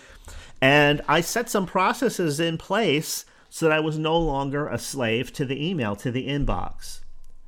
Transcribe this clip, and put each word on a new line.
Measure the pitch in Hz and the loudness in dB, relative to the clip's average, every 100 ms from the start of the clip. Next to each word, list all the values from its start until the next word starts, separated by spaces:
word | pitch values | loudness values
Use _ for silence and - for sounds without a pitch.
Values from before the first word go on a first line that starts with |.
| - - - - - - | -10 -20 -18 -18 -18 2
And | 135 147 147 147 - | 6 8 6 4 2
I | 151 | 2
set | 170 226 240 | 2 -2 0
some | 220 175 | 0 0
processes | 190 190 233 247 - 175 143 | 2 2 2 0 0 0 0
in | 170 165 | -2 -2
place | - 196 214 143 160 - - _ _ | -2 0 2 2 0 -6 -10 _ _
so | - 160 | 0 2
that | 156 | 2
I | |
was | 156 156 | 2 0
no | 156 165 | 2 2
longer | 160 139 139 139 147 | 2 0 -2 -2 -2
a | 117 | -4
slave | - 139 117 113 131 | -6 -2 0 0 -2
to | - 135 | -4 -4
the | 135 151 | -4 -2
email, | 185 110 101 | -2 -2 -2
to | 131 | -4
the | 120 127 | -4 -2
inbox. | 143 143 101 - - - - - - - - | 0 0 0 -2 -8 -10 -10 -10 -12 -12 -14